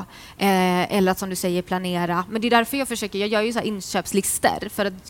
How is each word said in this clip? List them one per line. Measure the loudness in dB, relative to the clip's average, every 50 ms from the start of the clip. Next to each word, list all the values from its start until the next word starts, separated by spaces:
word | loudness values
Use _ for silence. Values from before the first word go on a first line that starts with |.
| -4 -6 -14 -20 -20 -18 -6 0
Eh, | 2 4 4 4 4 4 4 2 2 2 2 2
eller | 4 4
att, | 2 0
som | -2 -6
du | -4
säger, | -2 -2 0 0 0
planera. | -2 -2 -2 -2 -2 -2 -2 0 0 0 0 -2 -2 -2
Men | -4 -2
det | 2 4
är |
därför | 4 4 4 2 -2 -4
jag | -2 -2
försöker, | -4 -4 -4 -4 -2 -2
jag | -2 0
gör | 0 0
ju | 0 0 -2
så | -2
här | -2
inköpslistor, | -2 -4 -4 -6 -4 -2 -2 -2 0 0 0 0 0 -2 2 2 2 2 2 -4 -8
för | -4 -2 -2
att | -2 -2 -6 -16